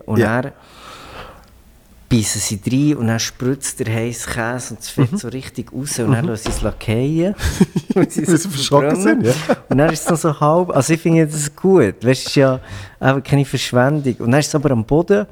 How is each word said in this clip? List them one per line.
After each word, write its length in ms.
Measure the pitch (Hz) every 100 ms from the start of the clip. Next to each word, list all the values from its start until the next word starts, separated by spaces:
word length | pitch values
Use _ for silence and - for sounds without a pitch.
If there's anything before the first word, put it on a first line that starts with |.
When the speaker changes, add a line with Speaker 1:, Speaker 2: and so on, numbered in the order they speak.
Speaker 1:
und 140 | - 110
Speaker 2:
Ja. 240 | 107 120
Speaker 1:
dann 100 | 139 - - - - - - - - - - - _ - _ - -
beissen 320 | 117 104 107
sie 200 | - 104 -
rein 280 | 131 147 143
und 80 | 113
dann 140 | 113
spritzt 580 | - - 123 135 - -
der 160 | 117
heiße 340 | 113 117 117 -
Käse 460 | 123 113 127 -
und 60 | 113
das 80 | -
Fett 220 | - 123
Speaker 2:
Mhm. 40 | 160
Speaker 1:
so 120 | 120
richtig 440 | 131 - - 110
raus 260 | 127 143 -
und 100 | 110
dann 140 | 113
Speaker 2:
Mhm. 60 | 147
Speaker 1:
lassen 100 | 110
sie 60 | -
es 120 | -
lackieren. 720 | 107 - - 110 139 160 180 202 - -
Speaker 2:
<laughs> 300 | 190 170 -
Speaker 1:
Und 160 | 190 -
sie 140 | 165 151
Speaker 2:
Weil 0 |
sie 100 | 165
Speaker 1:
so 120 | 196
Speaker 2:
verschrocken 480 | 139 135 143 143 175
Speaker 1:
verbrennen. 280 | 202 285
Speaker 2:
sind, 100 | 113 143 -
ja. 80 | - -
Speaker 1:
Und 100 | 127
dann 140 | 160
ist 100 | 151
es 60 | -
noch 60 | 160
so 220 | 170 139
halb, 300 | 151 170 180
also 220 | 143 127
ich 80 | 160
finde 260 | 175 165 156
das 280 | 156 147
gut, 500 | - 190 185 101 -
weißt, 160 | 117 131
es 40 | -
ist 80 | 147
ja 220 | 135 131 - - - -
einfach 240 | 131 135
keine 220 | - 143
Verschwendung. 680 | 135 127 - 123 131 151 135 113
Und 120 | 113
dann 80 | 139
ist 80 | 151
es 60 | 151
aber 140 | 135
am 120 | 113
Boden 420 | 107 147 170 202 202